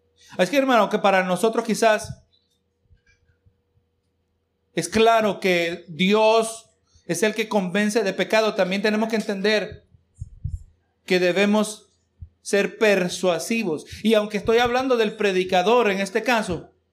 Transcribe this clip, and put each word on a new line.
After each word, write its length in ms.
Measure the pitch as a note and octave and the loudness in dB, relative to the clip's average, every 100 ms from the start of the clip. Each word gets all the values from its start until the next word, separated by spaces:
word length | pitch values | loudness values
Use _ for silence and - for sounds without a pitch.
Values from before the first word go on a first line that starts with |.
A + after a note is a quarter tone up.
| _ _ _ - | _ _ _ -2
Así 140 | F#3 | 0
que, 60 | C#4 | 2
hermano, 320 | C4+ A#3+ G3+ | 2 4 2
que 80 | G#3 | 2
para 260 | G3+ F#3+ | 2 2
nosotros 400 | F#3 F3+ A3+ A3+ | 2 0 0 0
quizás 600 | A3+ G#3 A3+ G#3+ - - _ _ _ _ _ _ _ _ _ _ _ _ _ _ _ _ _ _ _ _ _ _ _ _ _ | -2 0 2 2 -2 -16 _ _ _ _ _ _ _ _ _ _ _ _ _ _ _ _ _ _ _ _ _ _ _ _ _
es 160 | - E3 | -8 -4
claro 500 | G#3+ A3+ A3+ G#3+ F#3 | 2 4 4 2 -2
que 460 | F#3+ F3 E3+ F3 - | 0 0 -2 -6 -12
Dios 800 | D3+ F#3 G#3 A3 A3+ A3 - - _ _ _ - | -2 0 4 4 4 0 -6 -20 _ _ _ -8
es 160 | E3 | -2
el 140 | G#3+ G#3+ | -2 -2
que 120 | A3 | -4
convence 560 | G#3 F3+ G3+ G#3 A3 | -2 -2 -2 -2 0
de 100 | G3 | -2
pecado. 420 | F#3+ F#3+ A3 A3 - | -4 0 0 0 0
También 260 | F3+ G3 | -2 0
tenemos 280 | G#3+ G#3+ A3 | -2 -2 -2
que 80 | A3 | -4
entender 680 | G#3 G3 G3 G#3+ F#3 - _ _ _ - - - - - - _ _ _ - | -4 -4 0 0 -2 -12 _ _ _ -20 -18 -12 -12 -12 -16 _ _ _ -2
que 140 | F3+ | 0
debemos 760 | F3+ F3 G3+ G#3+ G#3 - _ _ _ - - _ | 2 2 2 2 -2 -6 _ _ _ -20 -20 _
ser 380 | - G3+ G3+ - | -2 0 0 2
persuasivos. 1040 | A3 G3 F3+ - F#3 E3 - A3+ G3+ D3+ - - | 2 2 0 -2 -2 -2 -2 -4 -2 -6 -8 -4
Y 140 | G#3+ A3 | 2 2
aunque 220 | G#3 G#3 | 0 -6
estoy 200 | - A3+ | 0 0
hablando 400 | A#3+ B3 C4 B3 | 2 0 0 0
del 180 | G#3+ A3 | 0 -2
predicador 760 | G3+ F#3 F#3 F#3 F3+ A#3+ G#3+ | -2 0 0 0 2 2 2
en 80 | F#3+ | 0
este 240 | G3 A3+ | -4 -4
caso, 480 | A3+ A#3 F#3+ D#3+ - _ _ | -2 -2 -2 -8 -10 _ _